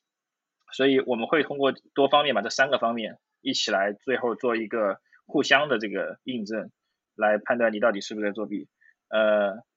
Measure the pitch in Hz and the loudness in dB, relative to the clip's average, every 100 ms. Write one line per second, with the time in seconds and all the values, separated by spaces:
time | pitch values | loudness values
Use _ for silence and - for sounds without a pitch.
0 | _ _ _ _ _ _ _ - 135 131 | _ _ _ _ _ _ _ 0 2 2
1 | 127 117 113 160 - 143 135 131 _ - | 2 -2 0 0 0 0 -2 -2 _ 0
2 | 139 147 147 110 110 - 139 123 117 117 | 4 4 4 0 -2 0 2 2 0 -2
3 | 107 - _ _ - - - 98 101 104 | -6 -10 _ _ -4 -2 0 0 0 -2
4 | - 120 120 104 123 113 107 117 104 98 | -4 -2 -2 -2 -2 -2 -2 -2 -2 -2
5 | _ _ - 156 131 139 147 113 107 95 | _ _ -4 -2 4 2 4 -2 -2 -4
6 | 80 98 - 123 101 110 87 - _ _ | -6 -8 -10 -8 -6 -8 -8 -16 _ _
7 | _ - 107 107 - 120 113 107 120 101 | _ -2 0 2 0 0 0 2 0 0
8 | - 107 104 101 101 101 - _ _ _ | -6 -6 -4 -4 -6 -8 -10 _ _ _
9 | _ 110 107 104 101 107 - | _ 0 2 2 0 -4 -14